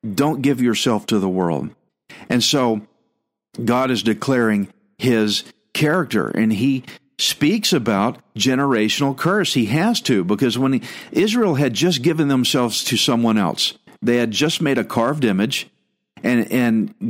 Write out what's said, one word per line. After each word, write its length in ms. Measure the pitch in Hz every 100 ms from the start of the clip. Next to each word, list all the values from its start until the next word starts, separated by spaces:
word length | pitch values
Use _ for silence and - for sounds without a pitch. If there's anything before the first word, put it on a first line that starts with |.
| 117
Don't 280 | 95 143 156
give 200 | 135 131
yourself 440 | 123 104 135 107 -
to 120 | 110
the 100 | 95
world. 400 | 92 87 76 - - _ _ _ - -
And 140 | 120
so 380 | 113 147 127 110 - _ _ _ _ _ _ -
God 280 | 117 120 131
is 120 | 120
declaring 640 | 104 107 - 131 113 104 98 _ _ _
his 440 | 127 113 107 101 - - _
character, 540 | - 151 180 151 113 62
and 260 | - 110
he 300 | 101 131 131 - - _ -
speaks 560 | - - 147 214 -
about 460 | 170 113 101 107 156 _ -
generational 800 | 110 131 139 120 107 - 143 131
curse. 360 | 165 202 180
He 120 | 139 107
has 340 | 135 202 233
to, 220 | - 113
because 340 | 87 104 131 117
when 160 | 135
he, 80 | 131 - - -
Israel 440 | - 208 233 214 139
had 180 | 143
just 300 | 104 170 151
given 240 | 139 160 143
themselves 560 | 135 120 135 120 107 -
to 120 | 117
someone 400 | - 120 117 110
else, 360 | 92 - - - _ -
they 160 | 120 120
had 140 | 113
just 300 | 101 151 -
made 160 | 156 131
a 60 |
carved 420 | 107 - 117 147 123
image, 420 | 95 113 - - _ _ _ _ -
and, 260 | - 123 110
and 420 | 127 120 113 101 - 113